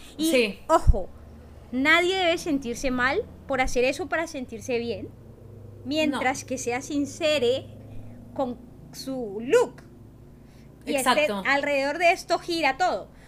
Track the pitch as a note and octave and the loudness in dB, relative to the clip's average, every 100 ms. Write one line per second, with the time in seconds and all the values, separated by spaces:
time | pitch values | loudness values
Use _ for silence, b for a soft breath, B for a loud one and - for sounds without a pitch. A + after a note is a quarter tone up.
0 | B - D#4+ C4 A3 - - E4 - G#3+ | B -4 2 4 2 -2 2 6 8 6
1 | E3+ - - - - - - B3 C#4+ E4+ | 2 -12 -20 -20 -20 -20 -6 2 6 6
2 | F4+ F#4+ F4 E4+ F4+ C#4 A#3 A#3 C4+ B3 | 4 2 2 2 0 -2 -2 -2 0 2
3 | B3 E4+ - - - C4 C4 B3 B3+ D4 | 2 0 -4 -8 -2 0 2 2 2 0
4 | C#4+ D#4+ D#4+ C#4 B3 A3 G3+ A#3+ A#3 G3 | -2 -2 -4 -6 -10 -10 -4 -2 -2 -6
5 | G4+ - - - - - - - B3 D4+ | -10 -14 -20 -20 -20 -18 -18 -12 -4 0
6 | D#4 B3+ B3 C4 - C4 A#3+ B3 C4+ D4 | 0 0 -2 -2 -6 -6 -4 -4 -4 -4
7 | C#4 - D#4 D4+ A#3 C4 - - B B | -4 -2 0 2 2 0 -4 -16 B B
8 | B B - - B3+ A#3+ - - - - | B B -10 -6 -4 -6 -14 -20 -18 -12
9 | C4 C4 A3+ G3 A#3+ A4+ A#4 - - - | -8 -6 -6 -6 2 4 4 -4 -20 -20
10 | - - - B B B B - - C#4+ | -20 -20 -20 B B B B -12 -4 0
11 | B3+ B3 D4+ G3+ A3+ C#4+ C#4+ C#4 C#4 D4 | 2 4 2 0 0 0 0 0 0 4
12 | E4+ F4+ - E4+ - E4 C#4+ C4+ F4+ G#3+ | 4 4 0 -2 -2 0 0 2 0 0
13 | - B | -6 B